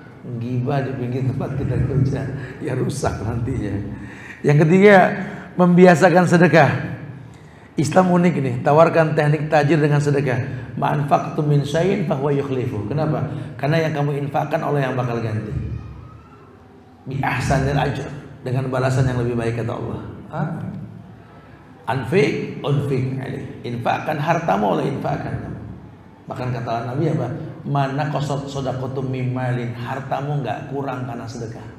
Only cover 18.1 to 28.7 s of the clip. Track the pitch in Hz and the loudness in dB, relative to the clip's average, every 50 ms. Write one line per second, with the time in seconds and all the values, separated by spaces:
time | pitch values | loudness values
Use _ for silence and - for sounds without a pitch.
18.1 | - - - - - - - 131 123 135 131 131 127 127 127 131 127 135 131 127 | -10 -14 -14 -16 -16 -10 -6 -4 -2 -2 -2 0 0 0 2 2 2 2 2 2
19.1 | 123 123 120 120 120 117 113 113 117 117 107 - - - - - - - - - | 2 0 -2 0 -2 0 -2 -2 -2 -2 -4 -4 -4 -6 -6 -8 -8 -8 -10 -12
20.1 | - - - - 151 165 190 - - - - - - - - - - - - - | -14 -14 -14 -10 -6 -4 -4 -4 -4 -6 -8 -8 -10 -10 -12 -14 -16 -18 -20 -20
21.1 | - - - - - - - - - - - - - - - - 123 139 - - | -20 -20 -20 -20 -20 -20 -20 -20 -20 -20 -20 -20 -20 -14 -8 -6 -6 -4 -4 0
22.1 | 160 - 139 - - - - - - - 123 143 143 - - - 139 127 - 127 | 2 2 2 2 0 -4 -6 -8 -8 -6 -4 -2 -2 0 0 -2 -2 -2 -2 -4
23.1 | 127 - - - - - - - - - - 123 120 117 - 185 - - - 160 | -6 -6 -8 -8 -10 -10 -10 -12 -14 -12 -10 -10 -8 -4 -2 -2 -2 -2 -2 -4
24.1 | 151 147 143 165 165 170 - 165 185 202 208 196 170 156 131 - 131 - - 135 | -4 -4 0 0 0 0 2 0 0 2 2 0 0 0 -2 -2 -4 -4 -4 -4
25.1 | - - - 117 - - - - - - - - - - - - - - - - | -6 -6 -6 -8 -8 -8 -8 -10 -12 -12 -12 -14 -16 -16 -18 -20 -20 -20 -20 -20
26.1 | - - - - - 117 123 127 123 117 110 120 113 117 117 120 127 147 170 156 | -20 -20 -14 -12 -10 -8 -6 -6 -6 -6 -4 -4 -4 -4 -4 -6 -4 -2 -2 0
27.1 | - 127 123 - - - - - - - - 143 143 143 135 131 131 147 151 151 | 0 -2 -2 -4 -6 -8 -10 -12 -12 -10 -6 -4 -2 0 0 -2 -2 -4 -4 -2
28.1 | 147 143 147 - 143 131 135 - - 139 123 127 | -2 -4 -4 -4 -4 -6 -6 -8 -8 -6 -6 -4